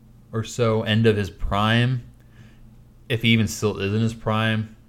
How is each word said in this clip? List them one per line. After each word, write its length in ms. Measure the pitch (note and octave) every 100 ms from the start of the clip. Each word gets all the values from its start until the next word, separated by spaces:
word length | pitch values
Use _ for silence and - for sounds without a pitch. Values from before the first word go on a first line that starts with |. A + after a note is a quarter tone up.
| - - -
or 100 | A2+
so 380 | G#2+ - A#2 A2
end 220 | A2 A2 A2+
of 80 | G#2
his 140 | F#2+
prime, 760 | - - G2+ G#2+ A#2 B2 B2+ - - - - - - - - - - -
if 140 | A2+
he 80 | A2+
even 180 | A2+ G2+
still 300 | - G#2+ F2+
is 140 | G2
in 80 | G#2+
his 120 | A2+
prime. 640 | A2+ A#2 A2 A2 A2 A2 -